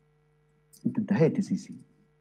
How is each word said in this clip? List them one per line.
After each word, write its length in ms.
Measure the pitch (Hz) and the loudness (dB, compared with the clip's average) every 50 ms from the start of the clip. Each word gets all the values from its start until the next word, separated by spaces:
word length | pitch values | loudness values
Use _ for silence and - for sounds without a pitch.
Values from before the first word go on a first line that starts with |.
| _ _ _ _ _ _ _ _ _ _ _ _ _ _ _ - - | _ _ _ _ _ _ _ _ _ _ _ _ _ _ _ -6 -6
أنت 120 | 120 - - | -4 -2 -2
انتهيت 380 | 104 - 101 - 160 143 - | -2 0 4 4 4 4 4
يا 40 | - | 0
سيسي. 340 | 98 - 101 92 - - - - - - _ _ _ _ _ _ | -2 -2 -4 -4 -6 -8 -16 -20 -20 -20 _ _ _ _ _ _